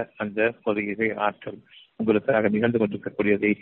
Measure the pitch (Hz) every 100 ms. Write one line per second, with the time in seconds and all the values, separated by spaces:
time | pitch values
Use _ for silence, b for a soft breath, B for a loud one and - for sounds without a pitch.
0 | 113 - 107 101 113 117 117 104 104 101
1 | 110 104 104 - - 104 - B B -
2 | 113 107 120 110 107 107 120 117 104 104
3 | 95 - 104 101 104 104